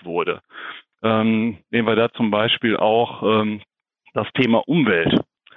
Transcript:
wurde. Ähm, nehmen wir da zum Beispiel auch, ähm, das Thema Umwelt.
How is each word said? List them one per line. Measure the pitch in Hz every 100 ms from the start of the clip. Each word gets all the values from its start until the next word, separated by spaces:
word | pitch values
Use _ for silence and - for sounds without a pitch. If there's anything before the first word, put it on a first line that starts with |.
wurde. | 90 85 85 80 _ - - - _ _
Ähm, | 110 110 110 110 113 98 _
nehmen | 113 113
wir | 110
da | 117
zum | - 110
Beispiel | 104 113 - 120 101
auch, | 107 113 120 -
ähm, | 104 110 107 104 - _ _ _ _
das | 123 104
Thema | - 120 113 -
Umwelt. | 170 120 87 82 - - _ _